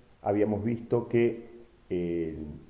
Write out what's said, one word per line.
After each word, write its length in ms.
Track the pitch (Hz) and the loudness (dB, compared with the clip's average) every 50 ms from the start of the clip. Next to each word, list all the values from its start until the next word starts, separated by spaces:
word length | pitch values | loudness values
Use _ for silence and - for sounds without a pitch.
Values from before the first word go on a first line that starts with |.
| - - - _ | -20 -20 -20 _
habíamos 420 | - 104 104 104 104 107 107 101 104 | -2 0 2 4 4 2 2 0 0
visto 460 | 117 117 113 - - 123 120 117 - | -2 -2 -2 -2 0 0 0 0 2
que, 400 | - 117 117 117 113 - - - - - - - _ _ _ - | 2 4 4 4 2 -2 -8 -14 -18 -20 -20 -20 _ _ _ -4
eh, 480 | 92 90 87 85 85 85 82 80 80 80 78 76 76 76 - | -2 -2 -2 0 -2 -2 -2 -4 -4 -8 -10 -10 -12 -14 -10